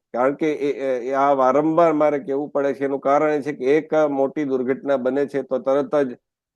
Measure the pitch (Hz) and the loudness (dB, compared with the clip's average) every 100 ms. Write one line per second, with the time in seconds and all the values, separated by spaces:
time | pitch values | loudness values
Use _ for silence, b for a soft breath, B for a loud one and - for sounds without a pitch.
0 | _ 117 127 147 160 147 139 117 135 127 | _ -2 0 0 -2 -2 -4 -4 -4 -4
1 | 120 135 139 139 127 139 156 160 170 151 | -2 0 2 4 4 4 2 4 4 4
2 | 151 143 135 139 147 147 139 131 135 139 | 2 0 -2 -4 -4 -2 -2 -2 -4 -2
3 | 135 143 151 151 135 123 127 151 147 156 | 2 2 2 0 -4 -2 2 2 2 0
4 | 151 139 135 151 139 131 127 127 135 135 | 2 2 -2 -2 -2 -2 -2 -4 -2 -2
5 | 127 139 139 139 127 127 131 139 135 147 | 0 -2 -2 -4 -4 -4 0 0 0 0
6 | 131 - _ _ _ | -2 -6 _ _ _